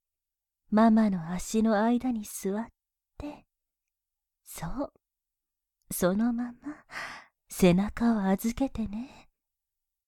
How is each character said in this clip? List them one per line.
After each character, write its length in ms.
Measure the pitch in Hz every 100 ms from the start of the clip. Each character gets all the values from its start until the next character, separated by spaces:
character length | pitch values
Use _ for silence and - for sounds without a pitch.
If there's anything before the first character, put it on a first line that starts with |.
| _ _ _ _ _ _ _
マ 200 | 208 226
マ 200 | 220 214
の 200 | 185 160
足 320 | 185 - 220
の 200 | 220 208
間 260 | 226 240 254
に 140 | 226
座 340 | 208 - 190 208
っ 100 | 233 _ _ _ _ -
て。 280 | 294 - _ _ _ _ _ _ _ _ _ _
そ 220 | - - 160
う。 260 | 240 - _ _ _ _ _ _ _ _ _ -
そ 220 | - 180
の 180 | 202 240
ま 200 | 240 247
ま、 320 | 240 285 - - - - - - _ -
背 240 | - 180
中 400 | 180 208 - 233 214
を 80 |
預 300 | 190 196 226
け 160 | 240 269
て 160 | - 202
ね。 440 | 214 262 - - _ _ _ _ _ _ _